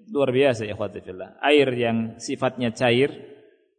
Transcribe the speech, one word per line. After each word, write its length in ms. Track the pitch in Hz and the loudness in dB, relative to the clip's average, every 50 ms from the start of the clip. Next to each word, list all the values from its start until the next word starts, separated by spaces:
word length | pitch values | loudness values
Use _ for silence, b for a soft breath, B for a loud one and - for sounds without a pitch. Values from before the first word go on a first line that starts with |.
| _ - | _ -8
luar 240 | - 143 139 131 123 | -2 0 0 2 2
biasa, 320 | 127 139 143 123 110 110 104 | 4 4 4 2 0 -4 -8
ikhwati 320 | 104 98 110 101 92 98 | -6 -6 -8 -8 -8 -12
fillah. 400 | 90 92 92 92 92 98 - - | -14 -14 -14 -14 -14 -16 -14 -4
Air 320 | - 139 147 151 139 131 | 0 4 4 4 4 4
yang 480 | 123 123 120 117 113 113 113 113 117 - | 2 0 0 0 0 -2 -2 -4 -8 -12
sifatnya 560 | - - 139 123 131 127 123 - 127 117 113 | -10 -8 -6 -2 -2 -4 -2 -2 -4 -4 -2
cair 320 | - 131 123 120 120 135 143 - - - - - - _ _ _ _ _ _ _ | 0 2 2 4 4 2 2 0 -6 -16 -20 -20 -20 _ _ _ _ _ _ _